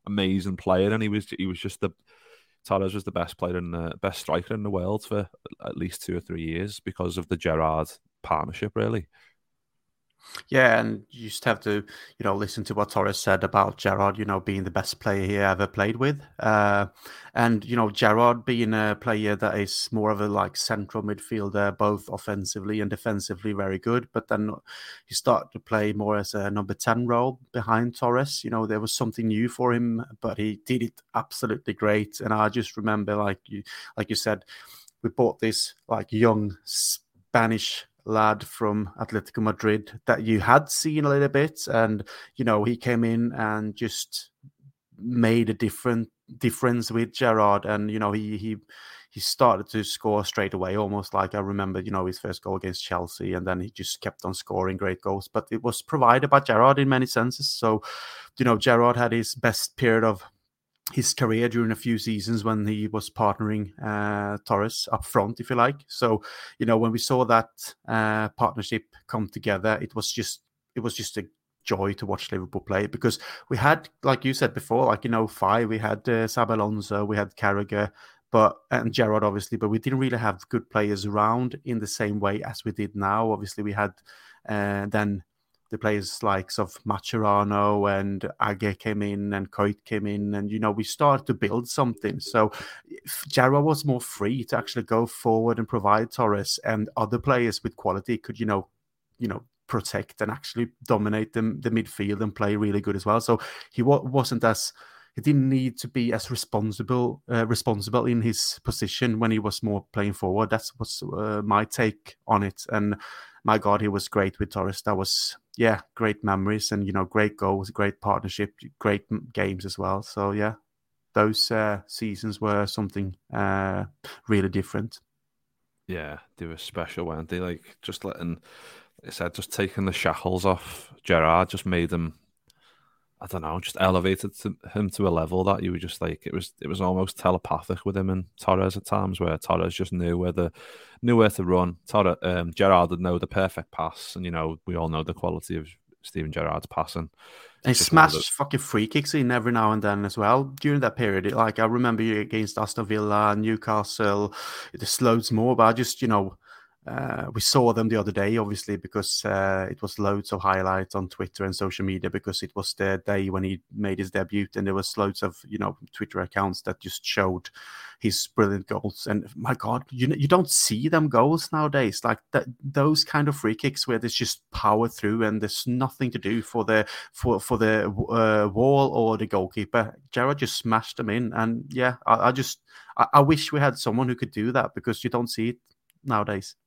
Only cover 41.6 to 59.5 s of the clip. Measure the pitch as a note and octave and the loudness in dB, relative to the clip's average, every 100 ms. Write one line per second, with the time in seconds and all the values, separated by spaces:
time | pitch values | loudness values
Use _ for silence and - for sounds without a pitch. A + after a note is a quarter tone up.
41.6 | - A2+ A2 G#2+ - - - - A#2 G#2+ | -2 2 2 0 -6 -16 -12 -2 2 2
42.6 | G#2 A#2+ C3 A#2 A#2 A2+ A#2+ A#2 A2 G#2+ | 2 0 0 2 2 2 0 -2 -4 -2
43.6 | G#2+ G2+ A2+ - - - - _ C#3 _ | -6 -6 -6 -6 -10 -12 -14 _ -20 _
44.6 | - _ _ - A2 B2 A2+ A#2 A2 G#2+ | -20 _ _ -12 -4 2 4 4 2 0
45.6 | G#2+ - B2 A#2 A2 _ - - B2 - | -2 -2 -2 -2 -2 _ -20 -4 -2 0
46.6 | C#3 A#2+ A2+ A#2 A2+ - B2 A2 G#2 G2+ | 0 0 0 -2 -2 0 2 4 4 4
47.6 | G2+ G#2 G#2 G#2+ G#2 G#2+ G#2+ G#2 G#2+ G#2 | 0 -2 -2 -2 -2 -2 -4 -6 -6 -8
48.6 | - - - - - G#2 - - B2 G2 | -10 -20 -20 -20 -18 -8 -4 2 4 4
49.6 | G#2 A2 G2 - A2 G#2 G2 - G2 F#2+ | -2 -4 -4 -4 0 0 0 -2 -2 -2
50.6 | F#2 G2+ G2+ G2+ F#2+ G2 F#2+ G2+ G2 G2+ | -2 0 -2 -2 -2 -2 -2 -2 -4 -2
51.6 | F#2+ F#2+ G2 F#2+ F#2 F2+ - F2+ G2 F#2+ | -4 -4 -4 -4 -4 -4 -8 -8 -6 -6
52.6 | F#2+ F2+ - F2 F2 - F#2+ F2+ F2+ F2+ | -6 -8 -4 -4 -4 -8 -6 -4 -4 -4
53.6 | G2+ - - - G#2 - F#2+ F#2 - G2 | -6 -10 -10 -8 -8 -8 -8 -8 -6 -2
54.6 | F#2 F#2 G2 F#2 G2+ G2 - A2 - A2+ | -2 -2 -4 -4 -4 -4 -4 -6 -4 -4
55.6 | A#2+ - - D3 A#2+ B2+ C#3+ C#3 C#3+ A2 | -4 -4 -4 2 6 6 6 6 6 8
56.6 | B2+ C#3 C#3 C3 B2+ A#2+ B2 - C3+ - | 8 6 4 4 2 2 0 -2 -6 0
57.6 | A2+ A2 - - - - - - B2+ G#2+ | 2 2 -2 -12 -14 -16 -8 0 2 4
58.6 | C3 A#2 A#2+ A#2+ A#2+ A#2 A2 A#2+ A#2+ | 6 6 6 4 2 0 -2 0 0